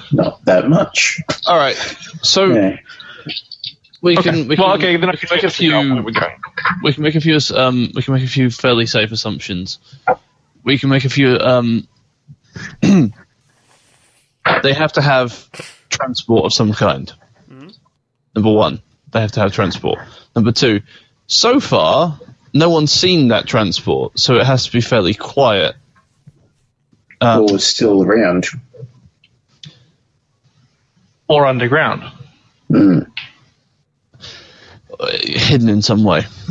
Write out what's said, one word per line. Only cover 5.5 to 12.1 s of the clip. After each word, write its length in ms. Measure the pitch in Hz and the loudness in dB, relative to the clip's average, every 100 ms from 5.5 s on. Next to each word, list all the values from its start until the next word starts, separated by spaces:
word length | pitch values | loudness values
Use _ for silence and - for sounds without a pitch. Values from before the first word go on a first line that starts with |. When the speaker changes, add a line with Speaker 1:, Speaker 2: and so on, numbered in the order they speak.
Speaker 3:
figure 240 | - 165 156 | 0 0 2
out 80 | |
Speaker 2:
few, 100 | 143 | 0
Speaker 3:
where 100 | 123 | -2
we're 80 | 110 | -2
going. 220 | 110 85 - - - - 185 | -4 -6 -8 -16 -8 -6 -2
Speaker 2:
we 100 | 143 | -2
can 120 | 143 | -2
make 120 | 151 156 | 0 0
a 60 | |
few, 160 | 160 151 - 101 | 2 2 0 0
um, 360 | 127 127 117 | 0 0 -2
we 80 | - | -4
can 140 | 123 131 | -2 -2
make 80 | |
a 40 | 131 | -2
few 220 | 139 127 | 0 -2
fairly 380 | 113 131 120 113 | 0 0 0 0
safe 240 | 117 110 | -2 -4
assumptions. 680 | 113 110 73 - 92 95 - _ 139 - - _ _ _ _ | -4 -6 -8 -8 -8 -10 -14 _ -10 -4 -4 _ _ _ _
We 140 | 123 139 | -2 0
can 120 | 135 | 2
make 160 | 135 131 | 0 0
a 40 | |
few, 300 | 139 135 123 | 2 2 2
um, 480 | 123 127 117 113 - _ _ | 2 2 2 -2 -4 _ _